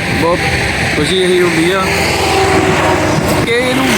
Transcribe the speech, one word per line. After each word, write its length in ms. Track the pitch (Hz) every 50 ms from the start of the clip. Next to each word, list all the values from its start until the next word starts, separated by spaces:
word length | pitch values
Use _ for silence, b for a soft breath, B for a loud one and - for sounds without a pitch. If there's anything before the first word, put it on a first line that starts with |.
| - - - -
ਬਹੁਤ 180 | - 165 180 175 185 190 190 - - - - - - - -
ਖੁਸ਼ੀ 260 | - 151 143 185 185
ਇਹੀ 180 | 185 180 185 180
ਹੁੰਦੀ 300 | 180 170 165 160 165 175
ਆ 100 | 190 190 190 185 - - - - - - - - - 381 381 381 381 381 - - - - - - - - 302 - - - - - - - -
ਕਿ 60 | 233
ਇਹਨੂੰ, 320 | 233 240 254 254 254 262 262 254 226